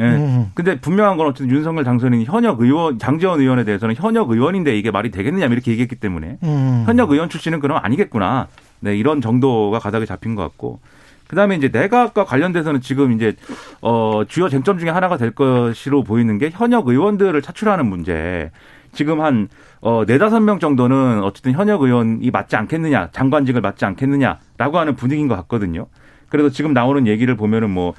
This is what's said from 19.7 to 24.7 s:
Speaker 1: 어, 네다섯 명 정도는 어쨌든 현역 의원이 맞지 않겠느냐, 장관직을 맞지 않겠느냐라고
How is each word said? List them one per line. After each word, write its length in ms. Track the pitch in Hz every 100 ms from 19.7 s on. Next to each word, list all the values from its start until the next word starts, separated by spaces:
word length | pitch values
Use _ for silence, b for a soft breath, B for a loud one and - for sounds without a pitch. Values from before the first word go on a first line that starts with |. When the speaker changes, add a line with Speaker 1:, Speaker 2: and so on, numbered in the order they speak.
| b
Speaker 1:
어, 220 | 110 117 104
네다섯 340 | 123 214 226
명 160 | 214 185
정도는 640 | 156 127 123 135 127 107
어쨌든 300 | 98 - 127
현역 300 | 135 208 202
의원이 460 | 131 123 113 113 120
맞지 240 | 98 - 113
않겠느냐, 540 | 104 165 160 120 87
장관직을 480 | - 131 147 131 123
맞지 240 | 101 -
않겠느냐라고 920 | 107 90 135 139 120 76 - - 123